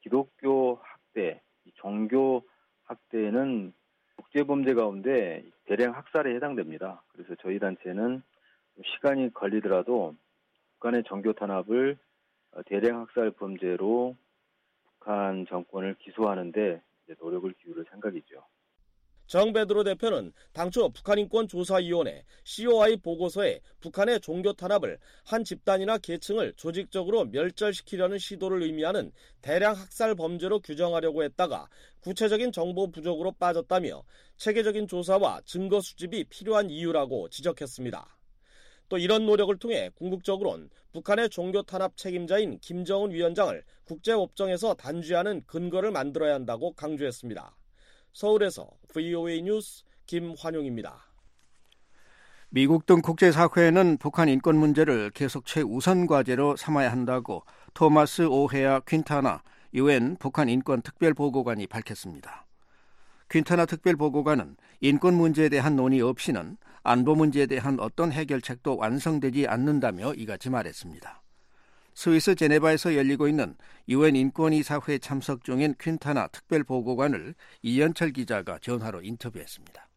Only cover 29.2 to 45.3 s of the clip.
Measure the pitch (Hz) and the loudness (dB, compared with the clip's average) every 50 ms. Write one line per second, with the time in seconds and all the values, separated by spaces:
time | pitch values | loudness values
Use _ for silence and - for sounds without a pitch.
29.2 | - - - _ - 131 151 180 196 208 214 190 190 - - - 226 220 214 175 | -20 -20 -20 _ -6 -2 0 2 2 2 0 -2 -8 -18 -6 -2 -2 -2 0 -2
30.2 | 160 160 175 170 156 185 208 208 - - 151 147 175 175 170 165 160 165 151 160 | -4 -6 -6 -4 -4 -2 -4 -4 -4 -6 -4 -2 -2 0 0 0 -2 -2 -2 -2
31.2 | 156 143 123 - 180 170 127 87 71 - _ - - - _ - - 180 190 - | -4 -4 0 -2 -2 -2 -2 -8 -10 -14 _ -20 -20 -20 _ -16 -10 -10 -4 -2
32.2 | 220 214 208 214 240 247 - - 165 180 180 175 196 185 165 165 151 175 175 156 | 0 0 2 0 0 -2 -2 -4 -4 -4 -2 -4 -4 -4 -6 -8 -6 -4 -4 -2
33.2 | 165 190 - _ 175 180 170 170 165 _ 180 185 175 127 76 - - _ _ - | -4 -6 -4 _ 0 0 0 0 -2 _ 0 0 0 -2 -8 -10 -18 _ _ -20
34.2 | _ _ _ _ - 220 214 226 220 214 208 214 214 185 - 180 175 165 190 196 | _ _ _ _ -4 -2 0 2 2 0 0 -2 -4 -4 -6 -6 0 2 2 4
35.2 | 202 147 95 78 - - - 175 190 196 196 208 185 - - - - 180 196 220 | 4 2 0 -4 -12 -12 -8 -8 -2 0 0 0 0 -2 -12 -12 -12 -8 -8 -8
36.2 | 160 _ - - 208 214 220 208 208 185 147 151 170 170 165 156 139 127 127 113 | -8 _ -12 -14 -6 0 0 0 0 0 -4 -6 -4 -2 0 0 0 0 -4 -6
37.2 | 87 85 - - 139 175 165 - 151 131 - - 127 123 104 82 - - _ _ | -6 -8 -12 -6 -6 -6 -4 -4 -10 -14 -12 -10 -10 -8 -8 -10 -14 -20 _ _
38.2 | _ _ - _ _ _ _ - - - - _ _ _ 185 185 175 180 214 220 | _ _ -20 _ _ _ _ -20 -20 -20 -20 _ _ _ -4 -4 0 2 2 2
39.2 | 220 214 208 202 208 190 202 185 - 233 226 156 98 90 - _ 165 185 185 185 | 4 4 4 4 4 0 0 -2 -2 -4 -4 -4 -4 -6 -10 _ -8 -6 -6 -6
40.2 | 180 - 196 190 202 175 95 82 78 - _ _ _ _ _ 165 160 - 208 214 | -4 -4 -4 -2 -2 -4 -4 -6 -12 -18 _ _ _ _ _ -14 -2 -2 0 0
41.2 | 233 214 - - 175 180 190 202 196 - - 185 190 185 _ - - 190 180 180 | 0 -2 -4 -4 -6 -4 -2 -4 -4 -4 -6 -4 -4 -4 _ -8 -10 -8 -6 -6
42.2 | 175 165 185 208 220 180 113 - - - 175 180 180 156 196 196 202 208 175 165 | -4 -2 0 0 0 -2 -6 -10 -12 -12 -10 -10 -4 -2 -2 -2 -2 -4 -4 -2
43.2 | 175 170 170 180 202 160 98 78 - _ _ _ _ _ 165 151 - 214 226 220 | -2 -2 2 0 0 0 -2 -6 -12 _ _ _ _ _ -14 -8 -2 0 0 0
44.2 | 185 - _ - 202 190 185 175 208 226 185 - - 135 147 170 165 156 175 170 | 0 -2 _ -4 -4 -2 -2 -2 -2 -2 -2 -2 -6 -8 -8 -8 -6 -2 0 0
45.2 | 180 208 | 0 0